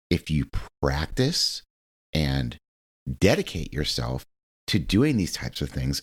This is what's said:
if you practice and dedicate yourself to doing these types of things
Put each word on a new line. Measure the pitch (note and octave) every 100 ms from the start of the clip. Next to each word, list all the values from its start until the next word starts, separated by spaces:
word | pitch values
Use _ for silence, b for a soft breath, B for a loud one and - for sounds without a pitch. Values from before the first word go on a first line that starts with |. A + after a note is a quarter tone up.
| -
if | F2 -
you | D2+ C2 - - _
practice | C#2+ C#2 D#2 - C3 - - - - _ _ _ _
and | D#2+ C#2+ C2+ B1 - _ _ _ _ - C2
dedicate | F#2+ E3+ - F2+ -
yourself | D2 D2 - A#1+ C2 - _ _ _ -
to | G#2
doing | - G2 D3+ A#2+
these | E2
types | - A#1+ -
of | C#2+
things | - C2 C#2+